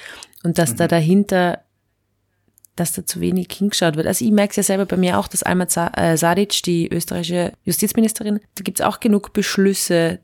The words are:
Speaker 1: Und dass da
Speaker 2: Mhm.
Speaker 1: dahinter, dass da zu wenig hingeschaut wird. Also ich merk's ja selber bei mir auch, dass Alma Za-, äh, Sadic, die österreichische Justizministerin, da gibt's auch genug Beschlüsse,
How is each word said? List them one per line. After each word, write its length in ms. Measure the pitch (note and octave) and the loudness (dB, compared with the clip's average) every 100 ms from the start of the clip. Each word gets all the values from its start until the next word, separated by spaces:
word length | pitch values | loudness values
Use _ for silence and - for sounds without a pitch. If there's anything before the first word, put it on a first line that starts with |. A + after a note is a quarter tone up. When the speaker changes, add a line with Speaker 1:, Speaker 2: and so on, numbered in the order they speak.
| - - - _ | -20 -20 -20 _
Speaker 1:
Und 160 | E3+ E3 | -2 0
dass 160 | D#3+ | 0
da 100 | A#2 | 0
Speaker 2:
Mhm. 40 | E3+ | 2
Speaker 1:
dahinter, 720 | E3+ D#3+ G3 G3+ F#3+ F3 - _ _ _ _ _ _ _ _ _ _ - | 4 4 4 4 2 2 -2 _ _ _ _ _ _ _ _ _ _ -12
dass 180 | - E3+ | -6 -4
da 120 | - | -4
zu 160 | - F3 | -8 -4
wenig 280 | F3 F3+ F3 | 0 0 -2
hingeschaut 440 | - G3+ - E3+ D3+ | -2 -2 2 0 0
wird. 100 | D#3 | -2
Also 180 | F#3 | 0
ich 60 | A#3+ | 2
merk's 240 | G#3 G#3 | 2 2
ja 80 | G#3 | 0
selber 240 | G3 G3 F#3+ | 0 0 0
bei 100 | F#3 | 0
mir 220 | F#3 G3 | 2 0
auch, 80 | G3 | -2
dass 160 | - | -4
Alma 240 | - F3+ F3+ | 0 0 0
Za-, 240 | - E3+ - | -2 -2 0
äh, 200 | E3+ D#3+ | 0 2
Sadic, 460 | E3+ F3 G3+ - | 2 2 0 -2
die 260 | - E3+ E3+ | 0 0 0
österreichische 600 | E3+ - F3+ E3+ F3 F3 - | -4 -4 -6 -4 -2 -4 -6
Justizministerin, 720 | - F3 G#3 A3+ A3 A3 G#3 G#3 - | -4 -2 -2 2 0 0 -4 -6 -6
da 80 | - | -10
gibt's 180 | F#3 - | -8 -2
auch 200 | - F#3 | -2 0
genug 320 | A3+ G3+ - | 2 0 0
Beschlüsse, 880 | - F#3+ - G3 F#3+ - F3 E3 F3+ | -4 -2 2 2 2 0 2 0 -2